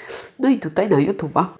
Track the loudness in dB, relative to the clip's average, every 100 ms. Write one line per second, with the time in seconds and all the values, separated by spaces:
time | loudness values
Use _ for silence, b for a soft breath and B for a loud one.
0 | B B B -2 0 0 0 -2 2 4
1 | 2 0 -2 -2 -2 -6